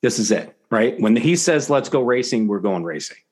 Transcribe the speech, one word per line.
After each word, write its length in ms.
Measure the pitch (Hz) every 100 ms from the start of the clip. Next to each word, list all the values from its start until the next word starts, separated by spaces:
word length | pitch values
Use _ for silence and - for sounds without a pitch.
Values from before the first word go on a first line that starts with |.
This 160 | 123 113
is 120 | 104
it," 240 | 107 - _ _
right? 280 | 113 117 -
When 160 | 110 117
he 200 | 151 175
says, 320 | - 156 135
"Let's 180 | 139 131
go 140 | 147
racing," 460 | 123 123 127 120 107
we're 100 | 101
going 240 | 98 92
racing. 340 | 85 76 - - _